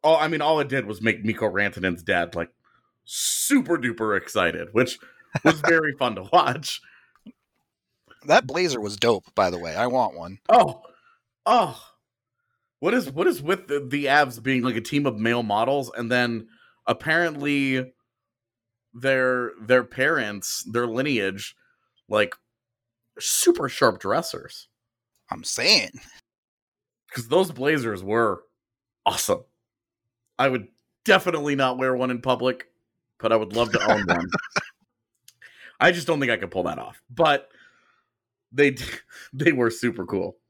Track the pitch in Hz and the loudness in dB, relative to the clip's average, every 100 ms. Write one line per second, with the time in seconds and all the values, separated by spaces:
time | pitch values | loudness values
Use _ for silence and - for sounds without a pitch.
0 | 151 160 156 156 147 156 127 131 104 101 | 4 4 4 0 2 2 2 -2 -4 -2
1 | 110 107 104 107 110 95 101 - 92 87 | 0 0 -2 -2 -2 0 -2 -2 -4 -4
2 | 87 92 85 85 85 _ _ _ _ _ | -2 -2 0 -6 -8 _ _ _ _ _
3 | _ - - - - 277 180 170 120 - | _ -6 -4 -2 2 2 2 -2 -2 -2
4 | 110 98 - 104 87 82 85 107 123 - | -2 -2 -2 0 0 0 -2 0 0 -2
5 | - _ _ - 156 156 151 165 156 139 | -16 _ _ 0 2 2 2 2 2 -2
6 | 123 101 95 175 139 120 147 - _ _ | -2 -2 2 4 4 -2 -8 -10 _ _
7 | _ _ - - _ _ _ _ _ _ | _ _ -20 -20 _ _ _ _ _ _
8 | _ _ 143 175 131 151 180 127 104 101 | _ _ 2 2 4 -2 0 -2 -6 0
9 | 117 104 _ - 95 87 85 80 123 127 | 2 2 _ 0 0 0 -6 -2 0 0
10 | 110 71 85 98 - 233 170 - - _ | -2 -4 -14 -14 4 4 4 0 -18 _
11 | _ _ _ _ - 240 180 117 - _ | _ _ _ _ 2 2 2 -4 -20 _
12 | _ _ _ _ _ _ _ _ 156 247 | _ _ _ _ _ _ _ _ 0 0
13 | 151 135 208 - 143 190 - 143 135 143 | -2 0 0 0 -2 -4 -2 -6 -4 -4
14 | 139 143 139 117 117 131 123 117 110 147 | 2 4 2 -2 -2 0 0 -2 -2 0
15 | 143 107 110 120 113 104 120 143 127 - | 0 0 0 0 0 0 2 0 -2 -8
16 | 117 123 120 113 113 _ _ _ - 113 | -2 0 0 -4 -10 _ _ _ -6 -4
17 | 160 160 170 151 143 143 135 131 127 _ | 0 0 0 -2 -2 0 0 -2 -4 _
18 | _ _ _ _ _ _ _ _ _ 117 | _ _ _ _ _ _ _ _ _ -6
19 | 135 131 127 127 120 87 110 127 120 - | 0 2 2 0 -4 -10 2 2 2 -2
20 | 139 160 107 104 - - - 113 120 113 | 0 0 -2 -6 -8 -8 -4 -4 -2 -2
21 | 143 123 98 98 - - _ _ _ _ | 0 0 0 -4 -12 -16 _ _ _ _
22 | _ 107 104 - _ _ _ _ _ _ | _ 0 0 -2 _ _ _ _ _ _
23 | _ - - - 370 349 139 - 127 - | _ -10 -4 2 2 2 0 2 2 2
24 | 95 123 170 - - - - _ _ _ | -2 -2 -2 -12 -14 -20 -20 _ _ _
25 | _ _ _ 76 82 - 135 214 101 - | _ _ _ -10 -8 -2 2 2 0 -10
26 | - - _ _ _ _ _ _ _ _ | -20 -20 _ _ _ _ _ _ _ _
27 | _ - 117 156 185 143 139 156 117 101 | _ -12 0 2 2 -2 0 0 -2 -6
28 | 92 113 113 90 _ _ _ _ _ _ | -2 0 0 -2 _ _ _ _ _ _
29 | - - - 90 - _ _ _ _ _ | -4 -4 -2 -2 -2 _ _ _ _ _
30 | _ _ _ - 135 127 98 _ _ _ | _ _ _ -2 0 0 -8 _ _ _
31 | - 190 185 160 147 139 131 127 131 127 | 2 2 4 -2 -2 0 0 0 -2 0
32 | 127 123 131 120 127 127 - _ _ _ | -2 -4 -2 0 0 -2 -10 _ _ _
33 | _ _ 113 110 107 107 107 104 104 107 | _ _ 2 2 2 0 0 0 2 0
34 | 92 85 87 - - - - _ _ _ | 2 -2 -2 -6 -4 -8 -8 _ _ _
35 | _ _ _ _ - _ - _ 160 175 | _ _ _ _ -20 _ -20 _ 2 2
36 | 156 156 131 113 95 95 87 76 - - | -2 -2 0 -2 -4 -4 -4 -4 -12 -16
37 | _ 120 160 143 - _ - _ _ _ | _ 2 4 4 0 _ -20 _ _ _
38 | _ _ _ _ _ 123 143 131 - - | _ _ _ _ _ 2 2 2 -10 -14
39 | _ - - 135 147 147 117 113 120 - | _ -20 -16 0 2 4 0 2 -2 -2
40 | 90 98 90 - | -4 -4 -4 -8